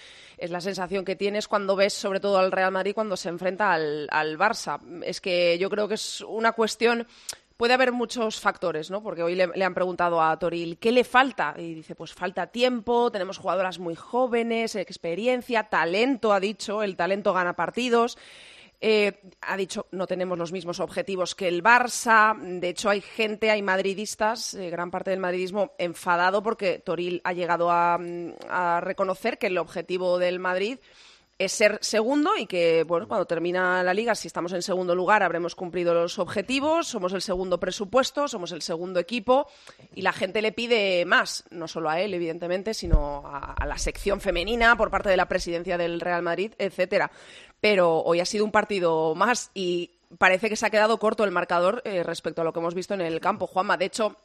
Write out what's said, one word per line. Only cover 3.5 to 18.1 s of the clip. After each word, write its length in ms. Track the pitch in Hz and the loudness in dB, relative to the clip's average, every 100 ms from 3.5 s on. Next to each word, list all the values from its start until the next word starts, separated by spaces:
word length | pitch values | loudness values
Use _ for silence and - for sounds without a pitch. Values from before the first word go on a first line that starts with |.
| 190 208 | 0 2
al, 340 | 165 156 151 147 | 2 0 -4 -2
al 260 | - 156 156 | -2 0 2
Barça. 400 | 202 202 - 147 - 170 | 0 0 -6 -8 -10 -10
Es 180 | - - | -8 -6
que 380 | 196 175 175 175 | -2 2 4 2
yo 100 | 190 | 0
creo 200 | 190 202 | -2 -2
que 60 | |
es 260 | 208 - - | -4 -6 -10
una 320 | - 214 226 | -8 -2 0
cuestión. 560 | 220 214 - 233 233 233 - - - _ - | 2 0 2 0 0 -4 -14 -16 -16 _ -2
Puede 180 | 240 | 2
haber 160 | 254 254 | 4 4
muchos 480 | 247 233 247 220 - | 2 -2 -2 -4 -2
factores, 500 | 208 190 170 156 160 | -2 -2 -2 -4 -6
¿no? 140 | 196 | -8
Porque 220 | 214 165 | -6 -4
hoy 100 | 170 | 0
le, 140 | 180 185 | 2 0
le 160 | - | 0
han 100 | 190 | -2
preguntado 480 | 185 185 175 175 170 | 0 -2 0 2 4
a 160 | 160 160 | 2 2
Toril, 400 | 170 170 165 170 | -2 -2 -6 -2
"¿Qué 140 | 226 | 2
le 100 | 247 | 4
falta?". 540 | 240 247 262 - 147 170 | 4 4 4 0 -4 -6
Y 160 | 170 | -10
dice, 220 | 160 156 165 | -12 -14 -14
"Pues 180 | 165 | -14
falta 320 | - 180 185 175 | -8 -6 -4 -6
tiempo, 640 | 240 254 247 202 240 240 | 0 2 2 0 2 2
tenemos 260 | 220 185 196 | 0 -6 -6
jugadoras 440 | 190 180 185 175 | -2 0 -2 -4
muy 160 | 175 165 | -8 -8
jóvenes, 800 | - 240 254 233 233 226 226 208 | -4 0 0 0 0 -2 -2 -4
experiencia, 880 | 170 180 170 175 240 254 240 226 | -8 -8 -6 -2 0 -2 0 -2
talento", 680 | 214 175 165 190 254 254 226 | 0 0 2 2 2 2 2
ha 60 | 202 | 2
dicho, 460 | 196 202 - 208 | 2 -4 -6 -4
"el 100 | 208 | -2
talento 380 | 180 175 202 202 | -2 -2 0 0
gana 240 | 185 175 175 | 2 0 -2
partidos". 600 | 170 233 247 233 240 | -4 -2 2 2 2